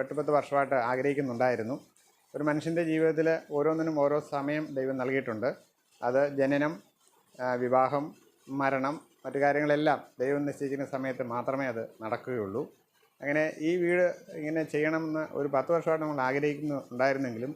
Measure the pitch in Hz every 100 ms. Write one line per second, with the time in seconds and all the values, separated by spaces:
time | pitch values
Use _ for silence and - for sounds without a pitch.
0 | 135 147 143 147 - 143 131 135 117 131
1 | 139 139 139 117 127 117 110 143 - _
2 | _ _ _ 139 151 151 156 165 165 160
3 | 160 156 160 160 - 147 151 160 160 151
4 | 143 147 147 143 139 151 151 135 131 135
5 | 127 135 123 107 123 - _ _ _ _
6 | 120 131 143 139 135 143 151 185 - _
7 | _ _ _ - 127 123 123 127 131 143
8 | 156 - _ _ - 139 135 135 135 156
9 | - _ 131 139 143 143 151 147 151 139
10 | - - 131 143 143 - 139 139 - 131
11 | 131 127 120 123 139 135 131 113 113 -
12 | 110 117 - 127 98 113 - - _ _
13 | _ _ 139 151 156 - 156 180 175 180
14 | 175 - - 165 151 160 156 151 151 160
15 | 160 156 156 - 143 135 135 170 160 160
16 | 151 143 127 139 147 143 151 139 - 123
17 | 135 135 131 113 127